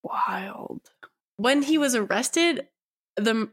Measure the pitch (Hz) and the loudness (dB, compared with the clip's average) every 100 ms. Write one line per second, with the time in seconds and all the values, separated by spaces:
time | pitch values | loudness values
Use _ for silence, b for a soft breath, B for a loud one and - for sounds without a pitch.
0 | - - - 190 196 - - - _ _ | -6 -2 -2 -4 -8 -12 -12 -14 _ _
1 | - _ _ - 226 285 277 311 285 247 | -20 _ _ -2 2 2 2 2 2 0
2 | 208 202 262 - 339 277 - _ _ _ | 0 0 0 2 2 0 -6 _ _ _
3 | _ - 208 226 214 | _ -2 0 0 -2